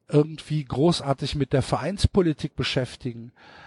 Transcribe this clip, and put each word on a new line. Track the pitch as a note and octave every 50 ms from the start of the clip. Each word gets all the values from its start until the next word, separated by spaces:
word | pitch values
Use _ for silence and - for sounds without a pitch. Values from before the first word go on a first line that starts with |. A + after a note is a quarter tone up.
| _ -
irgendwie | - D3 D3+ D#3 D#3+ D3 - - D3+ D3+ C#3+
großartig | - - B2 D3 F3 E3 - - C#3+ C#3 - D3 C3+ -
mit | D3 C3+ -
der | - C3+
Vereinspolitik | A#2+ - - B2 C3 - - - - - - G#3 F3+ E3 D3+ - - D3+ _
beschäftigen. | - C3 - - C#3 B2+ - - - - B2+ A#2 A#2 A2+ B2 - _ - - - - -